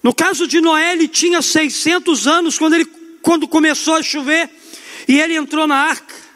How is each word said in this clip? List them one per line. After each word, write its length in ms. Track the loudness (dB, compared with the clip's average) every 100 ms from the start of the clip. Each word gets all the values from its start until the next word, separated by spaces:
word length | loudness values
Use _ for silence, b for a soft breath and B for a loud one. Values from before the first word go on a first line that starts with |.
No 100 | 0
caso 340 | 0 -2 -2 -2
de 120 | 0
Noé, 320 | 2 2 0
ele 160 | 0 -2
tinha 340 | 0 0 0
seiscentos 840 | 0 0 -2 -2 -2 0 0 0 2
anos 300 | 2 0 0
quando 180 | 2 2
ele, 100 | 0 -6 -20 -6
quando 260 | 0 0 0
começou 480 | 2 2 0 0 -2
a 80 |
chover 460 | -2 -6 -2 -2 -2 B B B B B B
e 120 | 2
ele 160 | 2 -2
entrou 300 | -4 -2 0
na 100 | 0
arca. 500 | 0 -4 -10 -20 -20